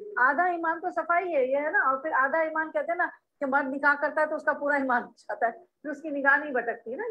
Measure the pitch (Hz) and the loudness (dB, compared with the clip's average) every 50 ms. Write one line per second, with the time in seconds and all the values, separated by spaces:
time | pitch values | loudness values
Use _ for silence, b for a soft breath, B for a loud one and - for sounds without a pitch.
0 | - - - - 240 269 294 277 349 359 349 339 330 320 330 339 330 359 359 339 | -14 -6 0 2 2 4 4 4 2 2 2 0 0 -2 -2 -2 -4 -6 -4 -4
1 | 320 330 339 349 381 359 339 277 254 262 269 285 294 311 349 403 359 269 269 269 | -2 2 2 2 2 2 2 2 2 2 2 0 0 2 2 2 2 2 2 0
2 | 277 311 294 262 262 277 285 330 320 320 311 311 320 311 - 302 285 311 339 349 | -2 -2 0 2 2 2 2 2 0 0 0 -4 -4 -2 -2 -4 -2 -2 -2 -2
3 | 339 311 - - _ _ _ - 285 269 269 277 285 262 269 277 277 285 285 277 | -2 -4 -4 -10 _ _ _ -6 -4 0 0 0 0 0 -4 2 4 4 4 4
4 | 302 294 294 311 302 302 320 294 - 311 285 285 285 285 294 285 269 262 247 240 | 2 0 2 2 0 0 0 -2 0 -2 -2 0 0 0 0 2 2 2 0 0
5 | 202 - - _ _ - 208 - 240 226 226 - - _ _ _ - 294 285 277 | 0 -4 -16 _ _ -10 -6 -2 -2 -2 -2 -4 -16 _ _ _ -10 -10 -10 -8
6 | 330 311 285 285 269 277 285 294 302 302 262 240 220 226 - - - 226 247 320 | -8 -6 -4 0 2 4 4 4 2 -2 -4 -2 -2 -2 -6 -6 -8 -10 -8 -8
7 | 440 480 | -6 -4